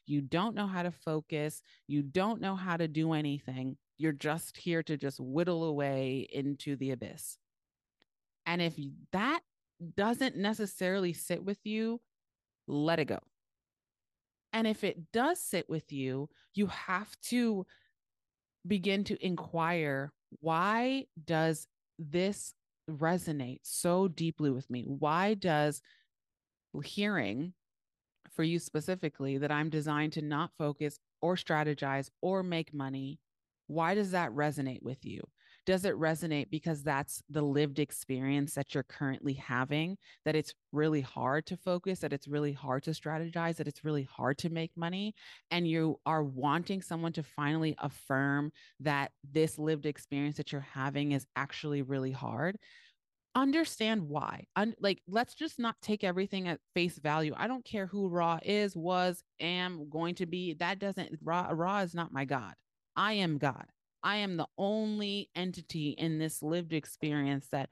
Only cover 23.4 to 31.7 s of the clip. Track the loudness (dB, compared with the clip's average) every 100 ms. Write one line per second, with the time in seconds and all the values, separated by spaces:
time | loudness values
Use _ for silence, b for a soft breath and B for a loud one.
23.4 | -4 -6 -8 -2 2 4 4 2 -2 2
24.4 | 2 2 -2 -6 -4 0 2 4 4 2
25.4 | 4 4 4 0 b b b _ _ _
26.4 | _ _ _ -8 -6 -2 0 2 0 -2
27.4 | -4 -8 _ _ _ _ _ _ -16 -2
28.4 | 2 2 -2 -4 -2 -2 -2 -2 -2 0
29.4 | 0 0 0 0 0 0 0 0 -2 -2
30.4 | -2 -2 -2 0 -4 -4 _ -4 0 0
31.4 | 2 2 2